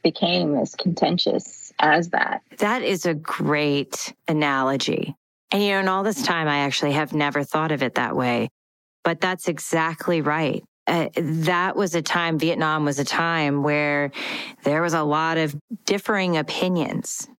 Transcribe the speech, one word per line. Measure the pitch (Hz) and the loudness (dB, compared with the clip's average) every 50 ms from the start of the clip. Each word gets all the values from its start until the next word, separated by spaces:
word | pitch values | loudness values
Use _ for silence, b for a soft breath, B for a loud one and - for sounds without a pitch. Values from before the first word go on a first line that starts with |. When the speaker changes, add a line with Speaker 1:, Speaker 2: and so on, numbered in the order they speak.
| - | 2
Speaker 1:
became | 165 156 - - 170 175 180 175 151 147 | 0 2 2 0 2 2 2 2 2 2
as | 131 - - - | 2 0 -2 -4
contentious | - - 185 165 - 170 151 175 175 - - - 202 - - - - - - _ - | -2 -2 -2 2 2 2 2 2 2 2 2 0 0 -2 -6 -18 -18 -20 -12 _ 2
as | 156 151 151 165 170 175 | 4 4 4 4 2 0
that. | - - - - - - _ _ - | -2 -2 0 -2 -4 -6 _ _ -4
Speaker 2:
That | - 208 208 233 254 | -2 0 0 0 0
is | - - 196 170 - | 0 0 -2 0 0
a | 180 160 | -2 -2
great | 147 160 - - - 151 143 151 147 147 147 143 143 131 - - - - - - _ _ | -2 -4 -8 -4 -2 0 0 2 2 2 2 2 0 -2 -4 -6 -8 -8 -10 -12 _ _
analogy. | - 160 151 151 143 139 135 131 131 139 131 - - - - - - - _ _ _ _ _ _ _ | 0 2 2 2 2 2 2 2 2 0 0 0 0 0 -2 -2 -4 -6 _ _ _ _ _ _ _
And, | - 196 202 | 0 2 2
you | 202 | 2
know, | 196 196 | 2 2
in | 190 | 2
all | 190 185 190 196 | 2 0 2 0
this | 220 214 - - | 0 -2 -2 -2
time, | - 175 160 160 | -2 0 0 0
I | 151 143 143 | 0 2 2
actually | 143 139 131 - - 147 | 0 0 0 0 0 0
have | 139 151 151 139 - | 0 0 -2 -2 0
never | 151 147 143 131 151 143 | 0 0 0 0 -2 -2
thought | - - 156 156 156 | 0 -2 -2 0 0
of | 151 131 | 0 0
it | 131 120 - | 0 -2 0
that | 131 123 110 - | -2 -2 0 -2
way. | 127 127 123 120 117 113 - _ _ _ _ _ _ _ _ _ _ _ | -2 0 0 0 0 -2 -4 _ _ _ _ _ _ _ _ _ _ _
But | 170 170 - | -2 0 0
that's | - 185 185 180 - | 0 -2 -2 -2 -2
exactly | 180 160 147 - - - 160 160 165 160 - - - 175 165 | -4 -4 -4 -4 -2 0 0 0 0 -2 -4 -2 0 0 2
right. | 143 147 147 160 160 135 - - - _ _ _ _ | 2 0 0 0 0 0 -2 -4 -8 _ _ _ _
Uh, | - 175 170 156 - - | 0 0 0 0 0 -2
that | - 170 151 160 165 160 170 180 175 180 190 - | -2 0 0 0 0 2 2 2 2 0 0 0
was | - 202 175 160 | 0 0 0 0
a | 170 | -2
time, | 156 - - 175 170 165 160 | -2 0 -2 0 0 0 0
Vietnam | 147 160 165 165 - 160 156 156 156 151 | 2 2 0 2 2 0 0 2 2 0
was | 147 139 139 | 0 0 0
a | 139 | -2
time | - - - 165 165 165 160 151 143 143 143 143 | -2 0 0 0 0 2 2 2 2 0 2 2
where | 151 147 147 147 147 147 143 143 139 B B B B B B B B B B - | 2 2 2 0 0 0 0 -2 -2 B B B B B B B B B B -2
there | 139 147 156 | 0 0 2
was | 170 170 160 | 2 2 2
a | 165 151 | 0 2
lot | 147 147 156 160 165 165 | 2 2 2 2 0 0
of | 160 160 151 143 147 _ _ 240 - _ | 0 0 -2 -4 -8 _ _ -14 -10 _
differing | - 196 202 - - 220 196 185 180 170 | -2 -2 -2 0 0 0 0 2 2 2
opinions. | 156 147 - - - 180 185 185 170 143 - - - - - - - - - - | 0 0 -2 -2 -2 0 0 0 0 0 -2 -4 -6 -6 -6 -10 -10 -12 -14 -18